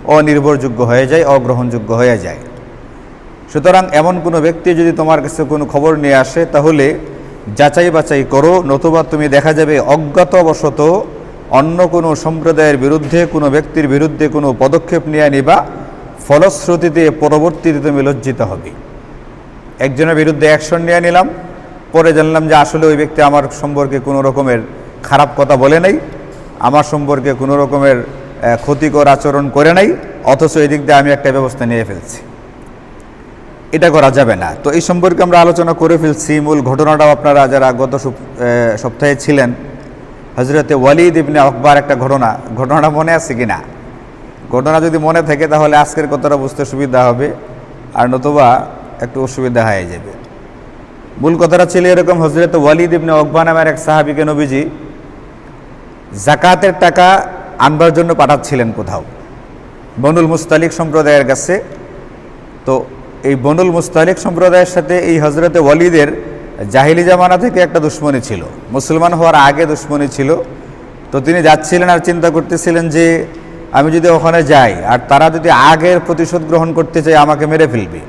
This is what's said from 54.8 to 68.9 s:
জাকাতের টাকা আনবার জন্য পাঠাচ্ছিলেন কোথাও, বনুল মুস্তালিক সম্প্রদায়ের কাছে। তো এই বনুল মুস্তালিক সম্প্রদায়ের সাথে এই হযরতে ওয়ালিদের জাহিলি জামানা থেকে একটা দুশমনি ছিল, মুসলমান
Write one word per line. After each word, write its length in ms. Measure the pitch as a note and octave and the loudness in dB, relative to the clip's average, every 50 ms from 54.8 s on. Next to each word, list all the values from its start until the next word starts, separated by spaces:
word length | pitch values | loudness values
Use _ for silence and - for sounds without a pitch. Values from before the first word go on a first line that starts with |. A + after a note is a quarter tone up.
| - - - - - - - - - - - - - - - - - - - - - - - - - - G2+ G2+ G2 | -18 -18 -20 -20 -20 -20 -20 -20 -20 -20 -20 -20 -20 -20 -20 -20 -20 -20 -20 -20 -20 -20 -20 -20 -20 -16 -14 -4 0
জাকাতের 480 | C#3+ D3 C#3+ E3 F3+ F#3 - F#3+ F#3+ F3+ - | 0 0 4 4 2 4 4 2 0 2 2
টাকা 460 | F#3 E3+ E3+ F#3 F3+ F#3 F#3+ F#3+ - - - - - - - - | 2 2 4 4 4 4 4 2 0 -6 -12 -16 -16 -18 -2 0
আনবার 360 | B2 C#3+ D3+ D3+ E3 E3+ D#3 | 0 0 2 4 2 2 4
জন্য 200 | D#3+ E3+ E3+ E3 | 2 0 0 2
পাঠাচ্ছিলেন 580 | - C#3+ B2+ C#3+ C3 - - C#3+ B2+ A#2 A2+ | 2 2 2 2 0 0 -4 -2 -2 -2 -4
কোথাও, 320 | G#2+ A#2 G#2 F2 G2 E2+ - - - - - - - - - - - - - - - - - - - A2+ | -4 -8 -8 -8 -10 -10 -10 -12 -18 -20 -20 -20 -20 -20 -20 -20 -20 -20 -20 -20 -20 -20 -20 -14 -10 -2
বনুল 260 | B2+ C#3+ D#3+ E3+ E3 | 0 0 2 2 2
মুস্তালিক 460 | D#3+ E3 D#3+ D#3+ - D#3+ D#3 E3 E3 | 2 0 -4 -2 0 0 0 0 0
সম্প্রদায়ের 540 | - - E3+ D#3+ D3 D#3+ D3+ D3 D3 C#3+ C3+ | -2 -4 -6 -2 0 0 2 4 4 2 2
কাছে। 380 | B2+ C3+ B2+ - - F3+ G#3 - - - - - - - - - - - - - - - - - - - - - | 2 -2 -4 -2 -4 -4 -4 -4 -10 -18 -20 -20 -20 -20 -20 -20 -20 -20 -20 -20 -20 -20 -20 -20 -20 -20 -10 -4
তো 180 | C3+ C3 B2+ - - - - - - - - | -4 -2 -2 -4 -8 -16 -20 -20 -20 -20 -6
এই 120 | - C3+ C#3 | -2 -2 -2
বনুল 360 | C3 A#2 C#3+ D3+ E3+ F#3 F#3 | 0 0 0 0 2 0 0
মুস্তালিক 480 | E3 E3+ - - - E3 D#3+ F3+ F#3+ F3+ | 0 -2 -4 0 0 2 2 2 0 -2
সম্প্রদায়ের 480 | - F#3 F3 E3 F#3 F3+ F3 F3+ F3+ | -4 -6 0 2 2 4 4 4 2
সাথে 320 | F3+ - F#3 D#3 D#3 F3+ F3+ | 2 0 -4 -2 0 -2 -2
এই 220 | F3+ F3+ E3 D#3 | 0 0 0 0
হযরতে 380 | D3+ D3+ C#3+ D#3 E3+ F3 E3 E3+ | 0 0 0 0 0 2 2 2
ওয়ালিদের 640 | D3+ C#3 D3 E3 E3+ F3+ E3 D#3 D3 C#3+ B2+ - - - - - - - - - G2+ G2+ | 4 4 4 4 4 4 4 2 2 2 -2 -10 -12 -14 -16 -16 -16 -16 -14 -12 -10 -2
জাহিলি 340 | G2+ B2+ C3+ D3+ E3 E3+ F3 | 0 2 2 4 2 2 4
জামানা 320 | F3 F#3 F3+ F3+ F3+ F3+ | 2 4 4 4 2 2
থেকে 240 | F3+ A3 B3 - F#3 | 2 0 0 0 0
একটা 180 | F3 D#3+ D#3 E3+ | 0 0 0 -2
দুশমনি 420 | D3+ D3+ C#3+ - D3 D3 C#3 B2+ | -2 -2 -4 -4 -4 -2 -2 -2
ছিল, 240 | - - A2 F2+ D#2+ D2+ - - - - | -4 -6 -8 -8 -8 -12 -16 -18 -14 -8
মুসলমান 400 | A2 C3+ - - | -8 -6 -4 -2